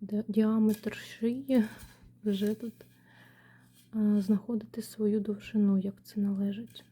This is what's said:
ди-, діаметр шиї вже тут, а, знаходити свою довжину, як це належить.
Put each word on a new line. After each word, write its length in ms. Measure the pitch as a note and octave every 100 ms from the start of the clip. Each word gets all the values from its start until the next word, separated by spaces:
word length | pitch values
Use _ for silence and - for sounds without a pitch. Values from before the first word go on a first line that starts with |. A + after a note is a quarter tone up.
ди-, 240 | G3 G#3 -
діаметр 640 | G#3+ G#3+ A3 G#3+ G#3 G#3+
шиї 720 | - - - A3+ C4 C4+ B3+ A3 - - - - _ G#3+
вже 280 | G3 G#3
тут, 320 | G#3+ A#3 - - _ _ - - _ _ - _ _ _
а, 300 | A3 G#3 G#3
знаходити 640 | F#3+ G3+ - A3 G#3+ A3+
свою 380 | - - G#3 G#3+
довжину, 580 | G#3 G#3 - G#3+ G3+ G3
як 240 | G3 -
це 180 | - G#3
належить. 640 | G3+ G3 G3+ G3+ A#3 - -